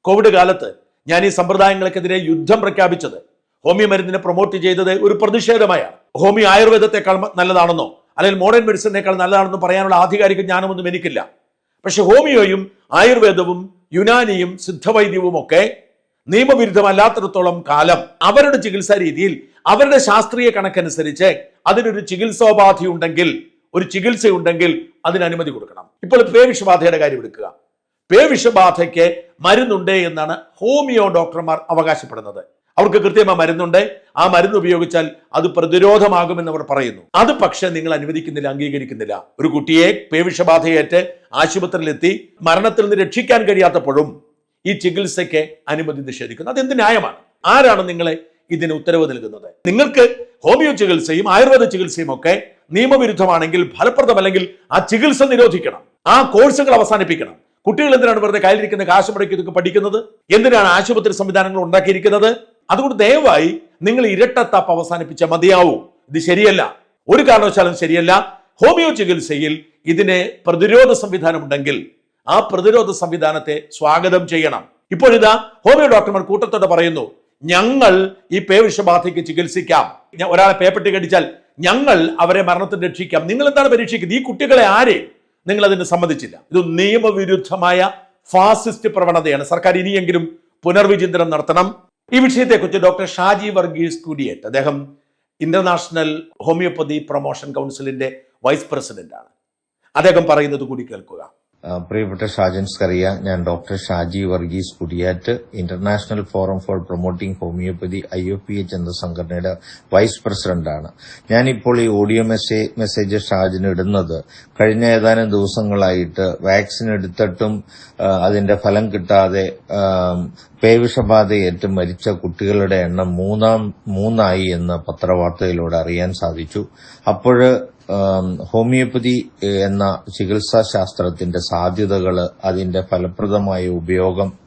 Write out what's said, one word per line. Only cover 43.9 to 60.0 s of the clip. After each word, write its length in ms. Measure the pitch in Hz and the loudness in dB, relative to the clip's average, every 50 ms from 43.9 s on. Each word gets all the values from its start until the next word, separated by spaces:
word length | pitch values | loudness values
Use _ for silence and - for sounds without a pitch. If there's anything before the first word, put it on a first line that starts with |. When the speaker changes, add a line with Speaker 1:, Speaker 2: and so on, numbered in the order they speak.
| 135 143 156 147 - - _ _ _ _ _ _ _ _ _ | 0 0 -2 -2 -6 -18 _ _ _ _ _ _ _ _ _
Speaker 1:
ഈ 60 | 180 202 | -6 -6
ചികിത്സയ്ക്ക് 760 | 196 - 180 170 185 202 180 - - 180 170 165 156 156 156 - _ _ - | -2 -4 -4 -4 -2 -6 -6 -6 -6 -8 -2 -2 -4 -4 -4 -10 _ _ -8
അനുമതി 320 | 151 156 160 151 147 139 | -6 -6 -6 -8 -8 -10
നിഷേധിക്കുന്നു. 520 | 139 127 123 - 127 - - - - - 262 | -10 -12 -12 -12 -12 -14 -14 -14 -12 -8 -6
അതെന്ത് 240 | 269 269 262 277 | -4 -4 -4 -2
ന്യായമാണ്? 380 | 254 220 208 233 220 170 110 - - _ _ _ _ _ | 0 0 2 2 0 -2 -4 -10 -14 _ _ _ _ _
ആരാണ് 420 | 170 214 269 269 254 220 196 190 180 | 2 2 4 6 4 4 2 0 -6
നിങ്ങളെ 300 | 175 170 170 165 160 160 - _ _ _ _ _ | -6 -4 -4 -4 -4 -6 -10 _ _ _ _ _
ഇതിന് 220 | 170 160 165 165 156 | -6 -4 -4 -4 -6
ഉത്തരവ് 380 | 151 143 170 170 165 160 151 | -6 -2 0 2 2 2 0
നൽകുന്നത്? 400 | 131 120 113 107 104 104 - - - _ _ | -2 -8 -12 -14 -16 -16 -20 -20 -20 _ _
നിങ്ങൾക്ക് 480 | 175 185 226 285 294 - 277 240 233 - - - _ _ _ - | -2 2 2 2 2 4 4 4 4 4 -4 -14 _ _ _ 2
ഹോമിയോ 280 | 151 214 285 311 302 277 | 2 4 4 4 0 0
ചികിത്സയും 600 | 180 208 190 180 165 160 - 156 165 202 208 185 | 0 0 0 0 -2 -2 -2 -2 -2 0 2 4
ആയുർവേദ 360 | 202 254 269 262 254 233 190 | 6 6 6 6 4 4 2
ചികിത്സയും 460 | 165 185 185 165 - 165 165 143 135 | 0 -4 -6 -6 -6 -8 -6 -8 -8
ഒക്കെ 280 | 127 - 160 185 - - - _ _ _ _ 156 | -4 0 0 0 0 -2 -12 _ _ _ _ -2
നിയമവിരുദ്ധമാണെങ്കിൽ, 960 | 190 240 262 277 262 247 226 208 165 190 185 175 165 160 160 160 180 175 - - - | 0 2 4 4 4 4 2 2 0 2 2 2 2 0 0 -2 -2 -2 -2 -2 -2
ഫലപ്രദമല്ലെങ്കിൽ 720 | 175 233 247 - 262 226 233 196 190 196 190 185 185 - - _ _ _ 139 | 0 0 2 2 2 2 2 2 2 0 0 -2 -4 -4 -10 _ _ _ 0
ആ 60 | 165 | 0
ചികിത്സ 440 | - - 220 220 233 302 269 - 269 | 0 0 -2 2 2 2 2 2 2
നിരോധിക്കണം, 580 | 277 254 240 247 226 180 185 - - - - _ _ _ _ _ | 2 6 6 6 6 4 0 -4 -6 -10 -10 _ _ _ _ _
ആ 160 | 160 208 254 269 | 4 4 4 4
കോഴ്സുകൾ 520 | 262 - 202 247 285 262 269 285 277 254 | 4 4 6 6 6 6 2 2 4 4
അവസാനിപ്പിക്കണം. 600 | 233 214 - 214 208 190 - 170 156 127 95 - _ _ _ _ _ _ | 4 4 2 2 -2 0 -2 -2 -6 -6 -12 -12 _ _ _ _ _ _
കുട്ടികൾ 280 | 196 220 - 294 294 269 | -4 0 0 2 4 4
എന്തിനാണ് 260 | 254 226 233 226 214 | 4 4 2 2 2
വെറുതെ 180 | 208 208 202 208 | 0 -2 -2 2
കയ്യിലിരിക്കുന്ന 460 | 190 185 202 214 214 - 214 190 196 | 2 2 2 2 0 -4 -4 -6 0
കാശ് 260 | 160 - 196 190 - | 2 4 2 2 2
മുടക്കി 220 | 214 196 202 180 190 | -2 -4 -4 -4 -4
ഇതൊക്കെ 180 | 180 180 185 | -6 -6 -4
പഠിക്കുന്നത്? 480 | 165 180 175 185 175 208 196 202 196 220 | -4 -2 -2 0 0 0 -2 0 -4 -4